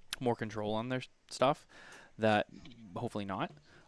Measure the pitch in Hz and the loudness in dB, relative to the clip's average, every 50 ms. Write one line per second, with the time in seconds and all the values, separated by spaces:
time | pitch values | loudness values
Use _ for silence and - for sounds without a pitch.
0 | - - - - 131 120 113 - 117 107 107 107 104 104 110 110 117 127 127 127 | -14 -12 -8 -2 0 0 0 0 -2 -4 -4 -2 -2 0 0 -2 -2 -2 -4 -4
1 | - - _ _ _ - - - 127 139 151 - - - - - - - - - | -6 -8 _ _ _ -6 0 2 4 4 4 2 -4 -20 -20 -20 -20 -20 -20 -20
2 | - - - - 110 110 107 104 - - - - - - - - 110 90 87 - | -20 -16 -4 2 4 6 6 4 4 0 -6 -18 -18 -18 -18 -18 -16 -10 -8 -6
3 | 120 110 - 104 101 98 95 107 160 - - - - - - - - | -6 -4 -4 -4 -4 -4 -4 -4 -4 -6 -8 -14 -20 -20 -20 -20 -14